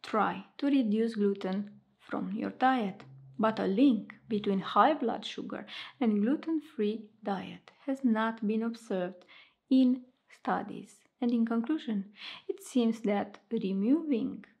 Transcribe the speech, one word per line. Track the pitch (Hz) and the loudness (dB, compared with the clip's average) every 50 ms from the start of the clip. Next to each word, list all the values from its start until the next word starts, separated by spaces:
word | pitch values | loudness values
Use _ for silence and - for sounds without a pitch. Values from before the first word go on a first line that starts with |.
| - | -10
try | - - 220 196 190 180 190 196 - _ _ | -2 0 0 0 0 -2 -6 -12 -18 _ _
to | - | 0
reduce | 285 277 269 254 214 202 220 226 233 226 | 2 4 4 4 4 2 2 2 0 0
gluten | 208 208 202 202 202 - 185 190 202 208 - - - _ _ _ _ | 2 2 2 0 0 -4 -4 -4 -4 -4 -6 -12 -20 _ _ _ _
from | _ - - - - 185 | _ -8 -6 -6 -4 -4
your | 190 226 - 196 | -4 -4 -6 -6
diet. | 190 - - 262 262 254 220 190 190 - - - - - - - - - | -4 0 2 2 2 2 -2 -4 -6 -8 -16 -20 -20 -20 -20 -20 -6 -2
But | 208 220 220 220 | -2 0 0 0
a | 190 | -2
link | 185 196 196 269 285 233 202 - - - - _ - | 0 4 4 6 6 4 2 -2 -10 -18 -20 _ -4
between | 226 202 208 202 196 196 | -4 -2 0 0 0 0
high | - - - 208 208 269 311 | -2 0 4 6 6 6 4
blood | 302 - - - - - | 2 0 -2 -2 -2 -6
sugar | - - - - 196 - - 202 - - - - - - _ | -10 -10 -8 -8 -8 -8 -10 -10 -12 -14 -14 -14 -16 -6 _
and | 269 226 208 208 202 | 0 2 2 2 2
gluten-free | 226 285 320 - 320 330 311 294 - - - 214 208 214 220 - - _ _ - | 2 0 -2 -2 -2 -2 -2 -4 -6 -4 -2 -2 -2 -2 -4 -8 -16 _ _ -6
diet | 208 196 185 185 185 175 175 _ - _ _ - | -4 -4 -4 -6 -10 -14 -16 _ -20 _ _ -6
has | - 269 269 - | -6 -6 0 2
not | 247 220 220 220 226 226 226 - | 2 4 4 2 0 -2 -2 -2
been | 202 214 220 226 | 0 0 0 -2
observed | 233 226 - - - 202 185 180 180 190 - - _ - - - _ _ _ _ _ | -2 -6 -8 -6 -4 -2 -2 -2 -4 -6 -12 -20 _ -20 -20 -20 _ _ _ _ _
in | 262 262 262 254 254 262 - - _ _ _ _ | 4 6 6 6 4 0 -4 -16 _ _ _ _
studies. | - _ _ - 190 180 - 202 - - 196 - - _ _ _ _ _ | -20 _ _ -2 -2 -2 -2 -4 -10 -12 -14 -16 -20 _ _ _ _ _
And | 254 240 240 | -2 0 2
in | 233 226 | 2 2
conclusion, | 226 226 233 233 - 311 311 - 233 220 196 196 - - - - - - - _ - | 2 0 -2 -2 -2 -4 -4 -2 -4 -4 -4 -4 -6 -14 -18 -16 -16 -16 -18 _ -10
it | 392 - - | -10 -10 -10
seems | - - 254 233 226 226 226 | -2 0 2 2 2 0 0
that | - 202 208 202 202 - - - _ _ | 0 0 0 0 0 -4 -8 -20 _ _
removing | 233 220 - 190 190 196 202 226 277 330 330 302 277 214 - 180 190 - - _ _ _ | -6 -4 -2 -2 0 0 4 4 4 2 2 0 0 0 0 -4 -6 -8 -14 _ _ _